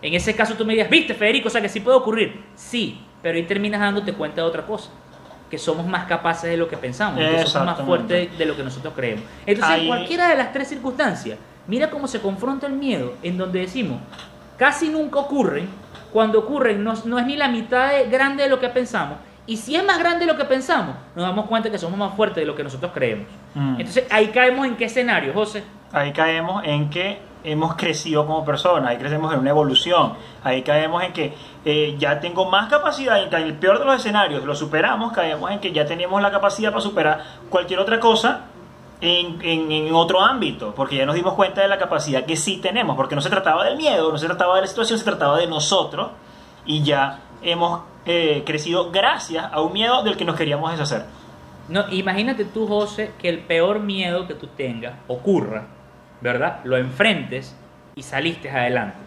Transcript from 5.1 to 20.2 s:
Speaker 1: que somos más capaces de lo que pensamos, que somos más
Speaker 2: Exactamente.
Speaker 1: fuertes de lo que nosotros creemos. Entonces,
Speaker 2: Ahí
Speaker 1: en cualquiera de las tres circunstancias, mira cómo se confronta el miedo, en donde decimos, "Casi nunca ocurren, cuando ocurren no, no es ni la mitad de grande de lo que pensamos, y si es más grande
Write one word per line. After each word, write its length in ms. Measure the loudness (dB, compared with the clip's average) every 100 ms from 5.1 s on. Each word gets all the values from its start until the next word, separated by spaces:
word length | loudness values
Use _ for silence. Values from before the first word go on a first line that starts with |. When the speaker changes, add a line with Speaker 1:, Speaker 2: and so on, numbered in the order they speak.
| -20 -20 -20 -12
Speaker 1:
que 80 | -8
somos 280 | -2 -2 -2
más 200 | -4 -2
capaces 440 | 0 0 -2 -2
de 80 | -2
lo 100 | -2
que 100 | -4
pensamos, 380 | -8 -4 -2 0
que 40 |
somos 140 | 2 2
más 80 | 2 2 0 -2
Speaker 2:
Exactamente. 60 | 0
Speaker 1:
fuertes 520 | 0 2 0 0 -2
de 80 | -2
lo 100 | -2
que 80 |
nosotros 300 | -6 -8 -10 -4
creemos. 280 | -4 -4 -8 -12 0
Entonces, 300 | 2 4 4
Speaker 2:
Ahí 60 |
Speaker 1:
en 60 | 2
cualquiera 400 | 0 -2 2 4
de 80 | 4
las 160 | 2
tres 140 | -2 -6
circunstancias, 680 | -6 -6 0 0 0 -6 -10 -14 -20 -4
mira 220 | 0 0
cómo 180 | -2 -6
se 140 | -4
confronta 460 | -4 -4 -4 -4 -4
el 60 |
miedo, 400 | -4 -2 -2 -4 -6
en 140 | -6 -4
donde 220 | -2 -2
decimos, 400 | -4 -4 -4 -4 -10 -18 -20 -20 -20 0
"Casi 320 | 2 2 -2
nunca 300 | 0 0 -2
ocurren, 500 | -2 0 2 0 -6 -12 -18 -20 -4
cuando 280 | 2 4 4
ocurren 440 | 2 0 0 0
no, 100 | -2 -4 -2
no 140 | -2
es 60 | -2
ni 120 | 0
la 100 | 0
mitad 440 | 0 0 2 4
de 160 | 4 2
grande 340 | 4 2 2
de 60 | 2
lo 100 | 2
que 100 | 2
pensamos, 480 | 0 0 -2 -4 -6 -16 -20 -8
y 100 | -8
si 180 | -2 0
es 80 | 2
más 120 | 2
grande 260 | 2 2